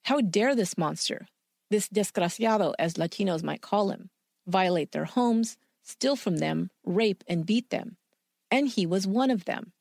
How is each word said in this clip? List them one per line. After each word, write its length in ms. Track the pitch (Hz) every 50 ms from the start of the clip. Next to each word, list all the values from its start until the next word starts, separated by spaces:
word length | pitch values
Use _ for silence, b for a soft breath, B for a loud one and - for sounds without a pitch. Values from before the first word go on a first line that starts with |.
| _
How 160 | - 269 294
dare 340 | 240 180 - 208 220 269 277
this 220 | 233 185 - -
monster, 500 | - 165 147 165 - - - - - 196 _ _ _ _ _ _ _ _ _
this 180 | 208 208 - -
desgraciado, 880 | 196 214 202 - _ 202 175 175 - - 226 226 220 208 185 147 - -
as 160 | 160 165 165
Latinos 480 | 165 165 165 - - 202 190 170 156
might 200 | 165 151 147 -
call 280 | - - 208 208 202 196
him, 200 | - - - - _ _ _ _ _ _ _
violate 460 | 180 175 190 185 180 180 165 147 -
their 140 | - 151 156
homes, 500 | 165 - 247 247 240 226 226 226 220 - _ _ _ _ _
steal 340 | _ - - _ - 269 285
from 220 | 247 - 208 170 156
them, 320 | 156 156 160 160 175 185 _ _ _
rape, 400 | - 175 202 226 214 185 _ -
and 200 | - 180 170 160
beat 240 | 165 214 240 254 _
them? 260 | - - - 226 185 _ _ _ _ _ _ _ _ _ _ _
And 180 | - 269 285 262
he 180 | - 220 180
was 200 | 165 180 196 190
one 240 | 190 196 240 262 262
of 160 | 254 196 -
them. 260 | - - - - 180 _ _